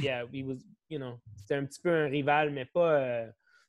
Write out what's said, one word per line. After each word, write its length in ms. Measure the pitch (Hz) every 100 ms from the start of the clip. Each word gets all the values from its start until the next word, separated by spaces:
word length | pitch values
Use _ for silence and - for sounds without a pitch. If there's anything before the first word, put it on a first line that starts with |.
yeah, 220 | 143 123 120
he 100 | 135
was, 140 | 135 131 - - -
you 100 | 156
know, 220 | 131 120 - -
c'était 180 | -
un 100 | 143 139
petit 140 | -
peu 100 | 180
un 140 | 165 151
rival, 420 | 143 139 147 151
mais 140 | 143
pas, 340 | 127 175 170 151
euh, 280 | 131 120 113 110 _ _